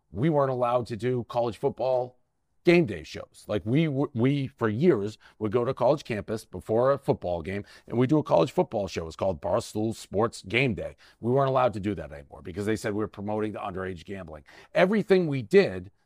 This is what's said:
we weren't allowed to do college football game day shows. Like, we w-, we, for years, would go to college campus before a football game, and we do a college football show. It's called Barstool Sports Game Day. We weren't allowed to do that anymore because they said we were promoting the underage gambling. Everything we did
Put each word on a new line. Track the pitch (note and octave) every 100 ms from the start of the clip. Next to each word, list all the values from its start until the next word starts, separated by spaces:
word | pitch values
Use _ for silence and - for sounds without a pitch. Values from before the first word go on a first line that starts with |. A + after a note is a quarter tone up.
| _
we | E2 C#3+
weren't | D3 C#3
allowed | B2+ A#2+ B2 A#2
to | A#2
do | A#2+ B2+ A2+
college | A#2+ A#2+ G#2
football | C#3 - B2+ B2+ B2 - _ _ _ _
game | - F3 C#3+
day | F2+
shows. | D2+ - - - -
Like, | G#2 F#2
we | C3
w-, | E3 C3+ D3
we, | A2+ B2 C#3+ C3
for | - A#2
years, | G#2+ F3+ C3 G2+ A2 - _
would | G#2+
go | B2 A#2+
to |
college | C3 A#2+ D3+
campus | - A2 - A2 -
before | - - A#2 B2+
a | C#3
football | - B2 F#2 F2
game, | D#2+ G2 G2+ - -
and | A#2
we | B2+
do | D3+
a |
college | C#3+ C#3+ D#3+
football | - F3+ A2 F#2+
show. | - E2
It's |
called | - G2 E2+
Barstool | E2+ G#2 - G#2 A2
Sports | G#2+ - F#2+ A2+ -
Game | F#2+ A2 C3+
Day. | F2+ D#2 D2+ - _
We | A2+
weren't | C3 C3+
allowed | C3 B2+
to | G#2+
do | F#2+
that | F#2+ D2+
anymore | C#2+ C#2+ C#2
because | D2 F2+
they | G2+
said | G#2+ A#2
we | G2+
were | G#2
promoting | - G2+ G#2+ G#2+
the | G#2
underage | G2+ F#2 F#2+ F2+ D#2+
gambling. | G2 E2+ D#2 - - -
Everything | - F3+ G#3+ F#3 F#3+ E3+
we | C#3
did | A2+ F#3+ E3+ F#2 F#2 -